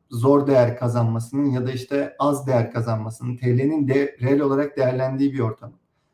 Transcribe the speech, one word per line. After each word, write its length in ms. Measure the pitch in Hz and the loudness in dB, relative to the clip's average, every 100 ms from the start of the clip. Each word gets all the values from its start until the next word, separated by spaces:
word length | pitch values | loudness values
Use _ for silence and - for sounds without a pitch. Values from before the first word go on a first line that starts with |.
| _ | _
zor 360 | 120 127 143 139 | 0 4 4 4
değer 320 | 131 120 113 | 4 4 2
kazanmasının 720 | 120 120 117 113 117 139 143 | -2 0 0 -2 -4 -2 0
ya 160 | 127 120 | 0 -2
da 60 | |
işte 440 | 127 - 143 143 - | -6 -4 -4 -4 -2
az 280 | 139 139 131 | -2 0 0
değer 260 | 123 113 | 0 0
kazanmasının, 640 | 120 113 110 110 113 123 123 | -2 -4 -4 -6 -8 -8 -4
T 220 | 123 123 | 0 2
L'nin 300 | 139 156 135 | 2 0 0
de 280 | 131 143 - | 0 0 -2
reel 200 | 123 143 | 0 2
olarak 360 | 143 135 143 - | 2 0 -2 -2
değerlendiği 560 | 131 127 131 135 139 | -2 0 -2 0 -2
bir 80 | 131 | 0
ortam. 320 | 113 110 - - _ _ _ | -4 -6 -14 -20 _ _ _